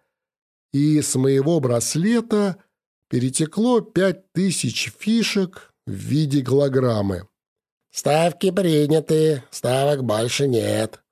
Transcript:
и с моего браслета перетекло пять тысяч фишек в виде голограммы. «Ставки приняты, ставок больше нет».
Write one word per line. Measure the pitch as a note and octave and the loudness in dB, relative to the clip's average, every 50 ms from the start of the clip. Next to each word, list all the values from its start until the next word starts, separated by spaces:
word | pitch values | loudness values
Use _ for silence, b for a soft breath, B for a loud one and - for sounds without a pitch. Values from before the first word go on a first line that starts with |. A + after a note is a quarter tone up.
| _ _ _ _ _ _ _ _ _ _ _ _ _ _ - | _ _ _ _ _ _ _ _ _ _ _ _ _ _ -2
и | C#3 D3 D3+ D#3 D3+ | 0 2 2 2 2
с | - - - | 0 0 -2
моего | C3 C3 C3+ C#3 C3+ C3+ D3+ E3+ E3 | 0 2 2 2 2 2 2 0 0
браслета | B2+ B2 A#2+ A#2+ A2+ - - D3+ E3+ G#3+ A#3 A#3 A3+ A#3 G#3+ G#3 G3+ G3 F3 b b b b b _ _ _ _ _ - | 0 0 0 0 -2 -2 -2 -2 0 2 0 0 0 0 0 0 0 0 -4 b b b b b _ _ _ _ _ -4
перетекло | - B2+ A#2+ C3 B2+ - D#3 D3+ - - A3 B3 B3 A3+ | -2 -2 -2 -2 -2 -2 -4 -4 -2 -2 0 2 2 0
пять | - - - E3+ F#3+ F#3+ F3+ - - _ - | 0 -2 -2 0 0 0 0 -4 -8 _ -4
тысяч | D#3+ F#3 G3 - - - B2+ A2 - - - - - | -2 -2 -2 -2 -2 -4 -4 -4 -4 -8 -8 -10 -8
фишек | - G#3+ A3+ A#3 G#3 - - G3+ F#3+ F3 - - - _ _ _ - | -4 0 0 0 0 0 0 -2 -2 -2 -4 -14 -20 _ _ _ -12
в | - G2+ | -12 -10
виде | F#2+ G2+ A2 A#2+ D3+ D#3 C#3+ C3+ D3 | -10 -4 -2 0 0 0 2 0 0
голограммы. | C3 A#2+ C3 C#3 C#3+ C#3+ C3 C3+ B2+ B2 A2+ G#2+ G2+ G2 F#2+ F2 F#2+ - _ _ _ _ _ _ _ _ _ _ _ _ - | 0 2 2 2 2 2 2 0 0 2 0 0 -2 -2 -4 -6 -8 -14 _ _ _ _ _ _ _ _ _ _ _ _ -10
«Ставки | - - C#3 C#3+ D#3 E3 F3 E3+ - - F#3+ | -4 -2 0 2 2 2 0 0 0 -2 -2
приняты, | F3+ G3 G3 F3 D#3+ D3 D3 C#3+ D#3 D#3+ D3+ - D#3+ D#3 D#3 D#3 D3+ C3+ B2 - | 0 0 0 2 2 2 2 4 2 0 2 2 2 2 2 2 0 -2 -6 -12
ставок | - - - B2 B2 C3 C#3 C#3+ D3 C#3 B2+ | -14 -8 -4 -2 0 0 2 0 0 0 -2
больше | A#2 G#2 G#2+ A2+ B2 - - C#3+ C#3 | -2 -2 -2 -2 -2 -2 -2 0 0
нет». | B2 A2 G#2 G#2 G#2+ G#2+ A2 A2 - - _ _ | 2 0 0 0 0 -2 -2 -4 -8 -14 _ _